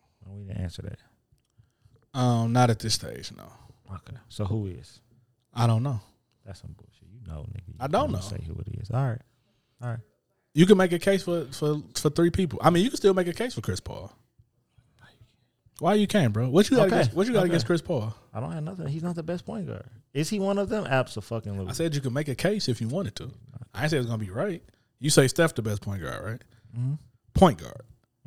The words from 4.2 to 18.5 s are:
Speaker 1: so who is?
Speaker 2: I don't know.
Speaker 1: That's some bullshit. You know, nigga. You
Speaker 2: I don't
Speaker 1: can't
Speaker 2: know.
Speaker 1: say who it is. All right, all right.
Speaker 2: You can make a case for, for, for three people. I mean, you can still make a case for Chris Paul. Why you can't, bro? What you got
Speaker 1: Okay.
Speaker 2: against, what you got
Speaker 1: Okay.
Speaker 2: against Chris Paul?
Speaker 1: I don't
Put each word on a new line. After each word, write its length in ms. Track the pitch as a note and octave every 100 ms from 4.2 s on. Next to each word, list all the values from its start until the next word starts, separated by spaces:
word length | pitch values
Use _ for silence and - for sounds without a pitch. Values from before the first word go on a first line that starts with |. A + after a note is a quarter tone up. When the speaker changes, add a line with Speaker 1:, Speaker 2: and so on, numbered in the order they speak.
| -
Speaker 1:
so 160 | - G2+
who 200 | G#2+ G2+
is? 320 | E2+ - - _ _ _ _ _
Speaker 2:
I 140 | A#2 A#2
don't 160 | A2+
know. 160 | C3+ A#2 - _ _ _ G#2
Speaker 1:
That's 140 | F#2+
some 140 | E2 D#2
bullshit. 300 | - _ -
You 180 | G#2+ G2
know, 140 | D#2 -
nigga. 140 | - -
You 60 | -
Speaker 2:
I 80 | C3+
don't 220 | F#3+ C#4+
Speaker 1:
can't 20 |
Speaker 2:
know. 60 | F#2+
Speaker 1:
say 240 | F#2 - D#2+
who 80 | -
it 220 | - -
is. 100 | -
All 100 | A#2 C3+
right, 140 | A#2 - _ _ _ _ _
all 80 | B2
right. 80 | A#2 - _ _ _ _
Speaker 2:
You 120 | D3 F3+
can 120 | G3+
make 140 | F#3
a 80 | E3+
case 240 | G3 G3
for, 220 | - E3+ C3
for, 360 | C#3 D3+ D3+ - -
for 140 | D3+
three 200 | D3+ E3+
people. 300 | - F3+ F3+
I 80 | D#3
mean, 140 | E3+
you 60 | A3+
can 80 | D4+
still 160 | G3+
make 140 | F#3+ F3
a 60 |
case 200 | E3+ B3 -
for 60 |
Chris 180 | - F#2
Paul. 320 | - - F#2+ - _ _ _ _ _ _ _ _ - _ - _ _ _ _ -
Why 160 | D#3+ G#3+
you 100 | G3+
can't, 260 | G#3 B2
bro? 180 | G#2+ B2+
What 200 | D3+ -
you 80 | B3+
got 100 | G3
Speaker 1:
Okay. 100 | -
Speaker 2:
against, 160 | A#2 C#3
what 100 | G#3+
you 60 |
got 60 | A3+
Speaker 1:
Okay. 80 | F3+
Speaker 2:
against 160 | E3+ A2
Chris 160 | E3+
Paul? 320 | - D3 G#2+ - _
Speaker 1:
I 60 | G#2
don't 120 | C#3+